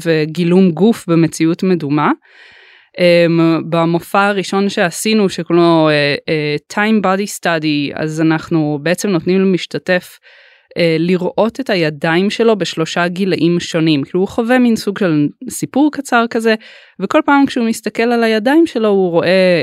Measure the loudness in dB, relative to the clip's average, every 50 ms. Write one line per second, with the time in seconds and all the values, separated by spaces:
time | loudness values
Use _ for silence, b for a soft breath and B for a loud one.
0 | -2 0 0 0 0 -2 -2 -2 0 2 4 4 4 4 2 2 2 2 2 0
1 | -2 0 2 2 2 0 0 0 -2 0 0 0 0 0 0 0 -2 -2 -2 0
2 | 0 0 -2 B B B B B B B B B B B B B B B _ 0
3 | 2 4 4 4 4 2 2 2 2 2 2 0 -2 -2 -2 0 0 0 0 -2
4 | -4 -2 -2 0 0 0 0 -2 -4 -4 -2 -2 -2 0 0 0 -2 -2 -2 -4
5 | -2 0 2 2 2 0 -2 -4 -4 0 2 4 4 4 4 4 4 2 2 2
6 | 0 0 -2 -4 -4 -4 -4 -4 -2 -4 -4 -6 -8 -6 -4 -2 0 2 2 2
7 | 2 0 0 -2 -2 -6 -8 -6 -4 -2 -2 -2 -2 -2 -2 -2 -4 -4 -6 -6
8 | -6 -6 -4 -2 0 0 0 -2 -2 -2 -2 -2 0 -2 -4 -4 -2 -2 -2 -2
9 | -2 -2 -2 -2 0 0 0 2 2 2 0 -2 -4 -6 -10 -8 -4 -2 -2 -2
10 | -2 -6 -14 -20 b b b b b b b b b b -4 -2 0 0 0 0
11 | 0 0 0 0 -2 -2 -2 0 -2 -2 -2 -4 -4 -4 -2 0 0 -2 -2 -2
12 | -2 -2 0 0 0 0 0 0 2 2 2 0 -2 -4 -4 -4 -6 -4 -2 -2
13 | -2 -2 -2 -2 -2 -2 0 0 2 2 0 0 -2 -4 -4 0 0 2 2 0
14 | 0 -2 -2 -2 -2 -2 -2 -4 -2 0 2 2 2 2 2 0 -2 -6 -4 -2
15 | -2 0 2 2 0 0 -2 _ -14 -14 -10 -8 -8 -4 0 0 0 0 0 -4
16 | -4 -2 0 0 0 0 -2 -2 0 0 0 0 B B B B B B B -8
17 | -6 -2 0 0 2 2 4 4 2 2 0 -2 -2 -2 -2 -4 -6 -6 -4 -2
18 | 0 0 0 0 0 0 0 0 0 2 2 4 2 2 0 0 0 2 2 2
19 | 2 2 0 0 2 2 2 4 4 4 2 2